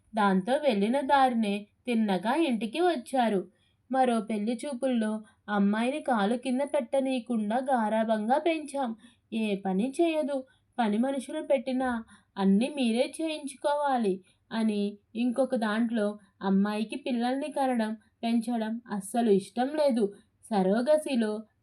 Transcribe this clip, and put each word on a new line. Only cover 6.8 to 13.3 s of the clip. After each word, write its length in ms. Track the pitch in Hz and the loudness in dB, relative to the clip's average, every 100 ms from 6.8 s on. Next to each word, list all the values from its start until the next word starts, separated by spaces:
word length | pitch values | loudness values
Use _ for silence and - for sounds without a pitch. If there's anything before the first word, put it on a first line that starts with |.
| 233 269 269 262 233 233 208 233 | 0 0 0 -2 -2 -2 0 -2
గారాబంగా 800 | 262 254 214 220 226 220 214 285 | 0 0 2 0 2 0 2 2
పెంచాం. 580 | 330 320 302 277 254 226 - _ - | 2 -2 -4 -4 -4 -6 -14 _ -8
ఏ 240 | 220 220 196 | -4 -2 -2
పని 340 | 196 185 254 | -2 -2 0
చేయదు, 540 | 269 339 311 269 277 262 _ _ - | 0 0 0 -2 -4 -8 _ _ -2
పని 200 | 220 208 | 0 0
మనుషులు 420 | 262 277 - 311 | 0 -2 -6 -6
పెట్టినా 640 | 311 277 262 254 262 233 226 - _ - | 0 0 0 -2 -2 -4 -8 -18 _ 0
అన్నీ 360 | 196 196 269 294 | 4 4 2 0
మీరే 360 | 240 226 285 - | 0 2 0 -2
చేయించుకోవాలి 1000 | 320 | -4